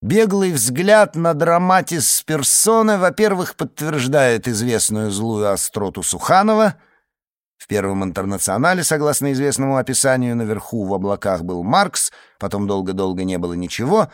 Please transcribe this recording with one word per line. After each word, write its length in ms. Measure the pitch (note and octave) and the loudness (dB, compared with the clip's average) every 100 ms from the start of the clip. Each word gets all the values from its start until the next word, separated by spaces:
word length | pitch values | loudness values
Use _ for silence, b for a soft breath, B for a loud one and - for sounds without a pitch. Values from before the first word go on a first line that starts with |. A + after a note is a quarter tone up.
Беглый 520 | G2+ F#3+ A3+ G3 F#3+ | 2 2 4 2 0
взгляд 640 | D#3 B2 B2+ F3+ G#3+ G#3 D#3 | 0 -2 -2 4 6 6 2
на 160 | E3 | 0
драматис 880 | D#3 E3 E3+ E3+ F#3 C#3 E3 B2+ - | 2 2 2 4 2 2 -2 0 -2
персоны, 760 | - D#3 C3+ - - A3+ A3 G3+ | -2 -2 0 2 4 4 4 2
во-первых, 600 | F3+ D#3+ G#3+ G3 F3 - | 0 2 0 2 -4 -6
подтверждает 920 | D#3 - D3+ D3+ B2+ D3 C3 A#2 B2 | -10 -6 -4 -2 0 4 4 2 0
известную 640 | A2+ A#2+ A2+ - G#2+ G#2+ | -2 0 0 0 -2 -2
злую 400 | G2 A2+ A2 G#2 | -2 -2 -2 0
остроту 520 | F#2+ - - G2+ F#2+ | 0 -2 -4 -6 -4
Суханова. 720 | F#2 F2 - F3+ G#3 A3 G#3+ - b b b _ _ _ _ _ | -6 -6 2 4 4 4 2 0 b b b _ _ _ _ _
В 100 | - | -6
первом 380 | G#2 G2 G2 F#2+ | -2 -2 -2 -4
«Интернационале», 800 | F2+ F#2+ G2 - G2 D#3 F#3 D#3 | -4 -6 -4 -2 0 0 0 0
согласно 480 | D#3 D3 C#3 C#3 | 0 0 0 -2
известному 420 | C3 C#3+ B2+ C3+ C3+ | -2 -2 -2 -2 -2
описанию, 640 | B2 C3 C3+ C3 B2 A#2+ | -2 0 0 2 0 -2
наверху 480 | A2+ G#2+ - A#2 F#2+ | -4 -6 -6 -6 -4
в 80 | |
облаках 500 | G2 G2 G2+ G2+ F#2 | -2 -2 -2 -2 -2
был 200 | E2+ F2+ | -4 -6
Маркс, 500 | F2 E3 G3+ - - B B B | 0 2 2 -2 -6 B B B
потом 260 | G2 G2+ G2+ | -6 -4 -2
долго-долго 600 | G2 F#2 F#2+ F#2+ F#2 F#2 | -2 -2 -2 -2 -2 -2
не 120 | F#2 | -2
было 140 | F2 | -4
ничего, 580 | F2 F2+ - A#2+ G#3 G3 | -6 -6 -4 0 0 0